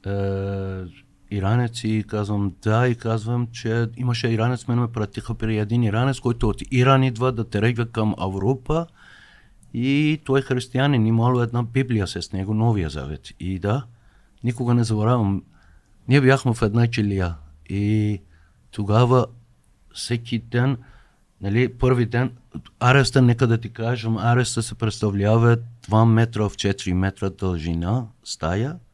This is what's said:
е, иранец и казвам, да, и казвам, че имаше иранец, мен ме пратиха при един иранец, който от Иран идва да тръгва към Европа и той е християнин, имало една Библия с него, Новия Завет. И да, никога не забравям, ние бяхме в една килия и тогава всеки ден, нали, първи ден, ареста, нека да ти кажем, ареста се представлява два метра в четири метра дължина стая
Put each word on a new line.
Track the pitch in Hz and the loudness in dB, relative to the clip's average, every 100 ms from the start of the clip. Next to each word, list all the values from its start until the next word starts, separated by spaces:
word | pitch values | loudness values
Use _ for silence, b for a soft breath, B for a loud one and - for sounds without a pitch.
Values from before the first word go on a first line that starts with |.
| 98 | -6
е, | 101 98 98 98 98 95 95 90 - _ _ _ | -4 -2 -4 -4 -6 -6 -8 -12 -16 _ _ _
иранец | 104 95 117 120 117 | -4 0 0 0 -4
и | 110 110 | -2 -2
казвам, | 104 107 101 104 101 85 | -2 -4 -2 -2 -2 -4
да, | 110 110 123 | 0 2 2
и | |
казвам, | 120 113 113 107 120 120 | 0 -2 -4 -2 -4 -4
че | - 113 113 117 117 | -6 -4 -2 -2 -2
имаше | 127 117 120 | -4 -2 0
иранец, | 113 113 127 - | 0 0 -2 -2
мен | 120 | 0
ме | 120 | 0
пратиха | 117 107 - - | -2 -6 -6 -8
при | 113 110 110 | -6 -2 -2
един | 104 120 | 0 2
иранец, | 117 104 131 127 | 2 2 0 0
който | 127 120 113 | -2 0 0
от | 101 - | -2 -2
Иран | 127 127 135 | 2 6 6
идва | 131 113 127 | 4 0 -2
да | 117 | -2
тръгва | 113 104 110 120 117 | -4 0 0 0 -4
към | 113 107 - | -2 -2 -2
Европа | 95 95 95 135 - 156 170 B B B B B B B - | -4 -2 -2 -2 -2 -4 -4 B B B B B B B -12
и | 117 127 139 151 156 | -4 0 2 2 0
той | - 135 | 0 0
е | |
християнин, | 135 123 120 127 139 135 110 | 2 -4 -2 0 2 2 2
имало | 113 117 123 | 4 4 2
една | 117 120 | 0 -2
Библия | 117 131 127 113 95 | -2 -2 0 0 -2
с | - 85 | -6 -8
него, | 92 95 | -6 -4
Новия | 107 113 107 80 | 0 2 2 -2
Завет. | 73 67 76 - - | -6 -8 -10 -14 -12
И | 87 95 | -8 -4
да, | 98 120 - b b b b b | -2 -2 -6 b b b b b
никога | 120 120 120 | -8 -4 0
не | 120 | 2
забравям, | 113 107 110 123 101 98 - b b b b b - | 2 0 2 2 2 -2 -6 b b b b b 2
ние | 135 | 4
бяхме | 131 135 131 | 6 4 2
в | 117 | 0
една | 110 110 117 | 0 2 2
килия | 117 104 98 90 82 - - - | 2 0 0 -2 -4 -14 -20 -8
и | 98 104 110 104 101 - b b b _ | -2 0 0 0 -4 -8 b b b _
тогава | - 101 107 123 127 120 - _ _ _ _ _ | -8 0 4 6 4 2 -6 _ _ _ _ _
всеки | - - 120 117 117 | -14 -6 -6 -4 -6
ден, | 117 120 127 131 b b b b b _ | -4 0 0 -2 b b b b b _
нали, | 101 107 123 | -2 0 0
първи | 120 127 127 117 | 0 0 2 0
ден, | 120 127 - _ - - _ | 0 -2 -6 _ -18 -18 _
ареста, | 123 135 127 135 | 4 4 4 4
нека | 123 117 123 | 4 4 2
да | 113 | 2
ти | 113 | -2
кажем, | - 113 123 110 113 | -6 -4 -4 -2 -2
ареста | 110 120 117 - | 2 2 0 -2
се | 113 | -6
представлява | - 110 - 107 98 101 113 117 117 117 - | -4 -4 -2 -2 0 2 4 4 2 -2 -16
два | - 110 | 0 4
метра | 113 110 113 110 104 | 4 4 2 0 -4
в | - | -2
четири | 101 98 - | -2 -2 -2
метра | 90 95 - 98 | -2 -2 -4 -8
дължина | 92 95 87 80 85 87 117 113 - | -4 -6 -4 -4 -4 -2 -4 -4 -16
стая | - - 80 92 127 175 _ | -16 -8 -4 -4 -4 -8 _